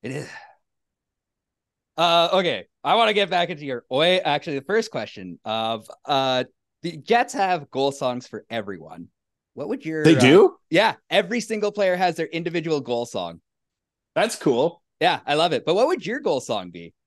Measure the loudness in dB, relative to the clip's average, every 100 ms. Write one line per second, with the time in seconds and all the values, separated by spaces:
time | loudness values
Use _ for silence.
0 | -8 -10 -10 -16 -20 _ _ _ _ _
1 | _ _ _ _ _ _ _ _ _ -2
2 | 2 4 4 2 0 -2 -8 _ 0 2
3 | 4 2 0 0 -2 -4 -8 -8 _ 0
4 | 2 2 2 -2 -2 -8 -2 -2 -2 -6
5 | -10 -12 -14 -14 -6 -4 -4 -6 -10 -20
6 | -2 0 0 -2 -4 _ _ _ -10 -10
7 | 0 2 2 -2 0 0 -4 -2 -2 -2
8 | -4 -4 -10 -16 -8 -8 -8 -12 -14 -20
9 | -20 _ _ _ _ -12 -8 -6 -6 2
10 | 6 6 8 8 8 4 _ 2 2 0
11 | _ 0 0 -4 -4 -4 -4 0 0 2
12 | 0 0 -6 -4 -4 -4 -2 -4 -2 -4
13 | -4 -6 -8 -10 _ _ _ _ _ _
14 | _ -2 -2 -2 0 2 0 -2 _ _
15 | -2 -2 -2 0 0 0 0 0 2 0
16 | -4 -6 -2 -4 -4 -8 -8 -16 -20 _